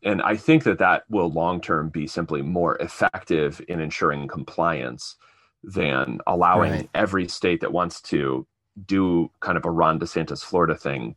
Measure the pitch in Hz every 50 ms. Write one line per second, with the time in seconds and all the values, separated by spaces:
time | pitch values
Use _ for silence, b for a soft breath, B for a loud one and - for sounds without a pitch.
0 | - 98 104 92 - 92 107 107 - - 160 160 - 113 98 85 95 90 87 73
1 | - _ 107 101 87 85 76 80 82 87 90 87 82 - 87 80 76 80 78 85
2 | 73 73 - - 85 80 80 73 69 73 90 87 87 82 - - - 85 - -
3 | - - - 92 - - 87 80 76 71 73 - - - 87 85 80 76 76 -
4 | - 80 73 71 71 69 - - 69 - - - 82 85 82 71 64 62 62 -
5 | - - - b b b b b b b b _ - 110 95 92 85 73 69 65
6 | 65 64 58 50 - - 92 87 87 87 90 90 85 80 76 76 - - _ 87
7 | 104 101 92 95 90 85 - - - 92 87 82 - - - 87 90 87 - -
8 | _ - - 78 71 67 65 64 - _ _ _ _ _ _ 107 98 - 98 98
9 | 95 92 87 85 82 - _ _ - - 87 85 78 87 82 82 82 80 80 78
10 | 80 85 - - 80 - 73 71 - - - 90 87 80 78 - - 71 69 67
11 | 58 55 -